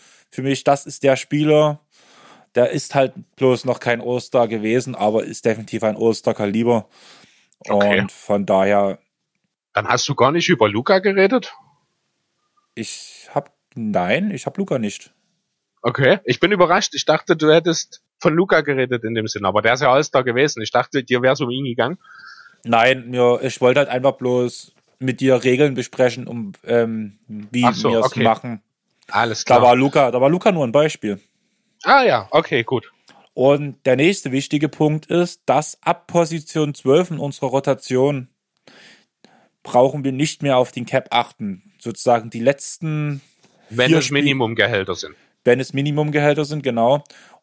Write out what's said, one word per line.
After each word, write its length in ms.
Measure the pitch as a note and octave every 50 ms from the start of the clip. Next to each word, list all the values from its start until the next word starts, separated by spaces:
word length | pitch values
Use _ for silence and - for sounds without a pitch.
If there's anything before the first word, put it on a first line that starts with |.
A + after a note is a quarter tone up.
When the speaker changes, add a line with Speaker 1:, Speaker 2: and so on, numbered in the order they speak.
| _ _ _ _ _ _
Speaker 1:
für 120 | _ - C3
mich, 220 | C3+ C3+ B2+ -
das 220 | D3 C#3+ C#3 -
ist 160 | - C#3+ - -
der 140 | C3+ C3+
Spieler, 640 | B2+ - - D3 D3 D3+ D3+ D3+ D3+ D#3 D3+ D3 D3 _ _ _ _ _ _ _ _ - - - - _ _ _
der 160 | A#2+ B2 -
ist 240 | - D3+ - - -
halt 180 | C#3+ C3+ B2+ - - - _ _
bloß 280 | - C3+ C3 B2+ A#2 -
noch 160 | B2+ A#2+ -
kein 200 | - A#2+ A#2 A#2
All-Star 480 | A2+ A#2 B2 B2 - - - C3 A#2+ A2+
gewesen, 460 | A2+ A2 G#2 A2 A2+ C3 A#2+ C3 B2
aber 300 | - G2+ G#2+ G#2+ A2+ A2
ist 200 | G#2+ A2 - -
definitiv 380 | A#2+ A2 G#2+ A2 - - A2+ -
ein 120 | A2 G#2+
All-Star-Kaliber. 920 | - A2+ A2+ A2 - - - G#2+ - G#2+ G2+ G2+ A2 A#2 A#2+ A#2+ A2+ G#2+ - _ _ - - - - - _ _ _ _ _ - _
Speaker 2:
Okay. 400 | - - G#2 G2+ G2+ G#2 G2+ F#2+
Speaker 1:
Und 120 | G2+ F#2+ -
von 340 | - - - G#2 G2+ G2+
daher 520 | F2+ G#2 F#2+ F#2+ G2 G#2 G2+ G2+ G2 F#2+ - _ _ _ _ _ _ _ _ _ _ _ _ _ _ _
Speaker 2:
Dann 140 | G2+ G#2
hast 220 | G2+ A#2 B2 - -
du 60 | C3+
gar 180 | - B2 C3 D3+
nicht 160 | F3 E3 -
über 200 | F3+ - G#3+ G#3
Luka 300 | G2+ G#2+ B2 - G3+ F#3+
geredet? 540 | F#3+ G#3 G3 G3 F#3+ G3 B3 B3+ F3+ - - - _ _ _ _ _ _ _ _ _ _ _ _ _ _ _ _ _ _ _ _ _ _ _
Speaker 1:
Ich 540 | A2+ A2+ - - - - - - - - - -
hab, 220 | D3 - - _ _ _ _ _
nein, 560 | B2 A2+ G#2+ G2+ F#2+ F2+ F2+ A2+ D3+ G3 G#3+ -
ich 140 | C3+ -
hab 100 | - -
Luka 220 | - G3 F#3+ E3+ C3
nicht. 340 | A2+ G#2 - - - _ _ _ _ _ _ _ _ _ _ _ _ _ _ _ -
Speaker 2:
Okay, 360 | A#2 - - C#3 B2 F3+ G3+ -
ich 160 | - B2 -
bin 120 | - F3+ G#3
überrascht. 420 | F3+ F3+ D#3 E3+ G3 G3+ - -
Ich 100 | C#3 -
dachte, 320 | - D3+ D#3 - - F3+
du 160 | D#3+ D3+ D3+ D3+
hättest 500 | E3+ D#3+ F3 D#3+ - - - - - _ _ _ _
von 160 | - - D3
Luka 260 | E3+ F#3+ F#3+ G3 E3
geredet 440 | D3 D3+ C#3+ C3 C3 B2 B2+ A#2+ A2+
in 100 | A2 A#2
dem 140 | A2+ G#2+ G#2+
Sinn, 160 | - G#2 G2+
aber 180 | F#2+ G2 G#2 G#2+
der 120 | A2+ A#2+
ist 60 | B2+
ja 120 | D3 C#3 B2
All-Star 320 | C#3 D3+ - - C#3 B2+
gewesen. 360 | B2+ A#2 B2 C#3 D3 - A#2+ A2
Ich 100 | - -
dachte, 320 | B2 B2+ - - C#3+ B2
dir 180 | - B2 B2 B2
wär's 180 | C3 C3 -
um 100 | - A#2+
ihn 140 | A#2+ C3 C#3
gegangen. 340 | C3 A#2 B2+ A#2 B2+ F3 - _ - - - - - - - - - _ _ -
Speaker 1:
Nein, 440 | A2+ A#2 A#2 A#2 B2+ C3 C3 A#2+ A#2
mir, 320 | B2 B2 B2 A#2+ B2 A#2+ C3
ich 180 | C3 A#2 - C3
wollte 180 | B2 B2 C#3+
halt 80 | C#3+ C#3
einfach 240 | B2 B2+ B2+ C3+ B2+
bloß 600 | - C3 B2 B2 B2 B2 B2 - - - - _ _ _ _ _ _
mit 220 | C3 C3 B2 -
dir 220 | C3+ C3 C3 B2 A#2+
Regeln 320 | C3 B2+ B2+ D3 D3 C3
besprechen, 520 | A#2+ A#2+ - - - C3 B2 A#2 B2+ B2
um, 260 | - A#2 A#2+ A2+ G2+ F#2 - _
ähm, 540 | - A#2 A#2+ A#2 A2+ A2+ A2 G#2+ G#2 G2 _ _
wie 380 | _ A2 G#2+ G#2 G#2 A#2+ B2 B2
Speaker 2:
Ach 100 | A#2+ A2+
so, 160 | F#2 A2 -
Speaker 1:
wir's 160 | A#2 A2+ A2
Speaker 2:
okay. 160 | - - B2+ B2+
Speaker 1:
machen. 400 | A2+ A2 - - B2 A#2 G2+ _ _ _ _ _ _ _ _ _ -
Speaker 2:
Alles 360 | - G2+ A2+ A#2 G#2+ - -
Speaker 1:
Da 120 | - B2+
Speaker 2:
klar. 120 | A#2+ G#2+ A#2+
Speaker 1:
war 80 | B2
Luka, 340 | B2+ C3+ C#3 - D#3 C#3 B2
da 100 | A#2 B2
war 80 | B2+ C#3
Luka 240 | E3 F#3 - A3+ F#3+
nur 140 | E3 C#3+
ein 60 | A#2 A2
Beispiel. 480 | C#3+ D3+ D#3 - - - G#2+ G2+ F#2+ _ _ _ _ _ _ _ _ _ _ _ _ -
Speaker 2:
Ah 200 | G3 - C#4 B3+
ja, 260 | A3 D3 A#2 G2 -
okay, 320 | - D3 E3 - E3 B2+ A2+
gut. 300 | - C3+ A#2 - - _ _ _ _ _ _ _ _ _
Speaker 1:
Und 460 | - B2+ C3+ C#3+ D3 D3 C#3+ - _ _
der 100 | C3 B2+
nächste 360 | B2+ C#3+ F3 G3+ - - C#3 B2+
wichtige 360 | C3+ C3+ - - D3 D3+ D3+
Punkt 380 | - - D#3 D3+ D3+ D#3 -
ist, 340 | _ F3 F3 F3 F3 - - _
dass 320 | - C3 C#3+ D3+ - - _ _
ab 240 | E3+ - - _
Position 680 | - - E3+ E3+ D#3 E3 E3 D3 - - D#3+ D3+ D3 C#3+
zwölf 360 | - - B2+ C3+ E3 F3+ F3
in 80 | E3 C3+
unserer 280 | - C#3+ C3 - -
Rotation 840 | C3 A#2+ C#3 C#3 - C3+ - - - B2+ B2+ C3 C#3+ D3 C3+ B2 - _ _ _ _ _ _ _ - _ - - - - _ _ _ _ _ _ - _ _ _ _ _ _ _
brauchen 420 | - - B2 B2+ C3+ C3 D3 C3+
wir 80 | C#3 C3
nicht 300 | C3 D3+ D#3+ - - -
mehr 160 | C#3+ C3 B2+
auf 140 | B2+ A#2 -
den 120 | - A#2+
Cap 240 | - - C3 - - -
achten. 600 | A#2+ A#2+ - - _ A2 G2+ F#2+ F2 _ _ _ _
Sozusagen 500 | - A#2+ G#2+ - - B2+ A#2+ A#2 A2 A#2
die 120 | - A#2
letzten 840 | A2+ C3 C#3 - - - - - - D#3+ D3+ D3+ D3+ D3 C#3+ C#3 - _ _ _ _ _ _ _ _ _
Speaker 2:
Wenn 180 | A2+ A#2 B2 B2+
Speaker 1:
vier 100 | D#3+ D#3+
Speaker 2:
es 80 | C#3+
Speaker 1:
Spiel- 120 | - C#3+ C#3+
Speaker 2:
Minimumgehälter 760 | D3 D3 C#3 C3 B2 A2 A#2 A2 G#2 G2 A2+ G2+ F#2+ F#2+ F2+
sind. 220 | - - D2+ D2+ _ _ _ _ _ _
Speaker 1:
Wenn 160 | B2 B2 B2+
es 120 | C3 - -
Minimumgehälter 720 | C3+ C#3 D3 D3 D3 D3+ D3+ D3 D3+ D3 D3+ D3 D3+ D3+
sind, 180 | C#3 D3+ D3+ C3
genau. 400 | C3+ A#2 A#2 A2+ A#2+ C#3 D3 C#3+ _ - - - _ _ _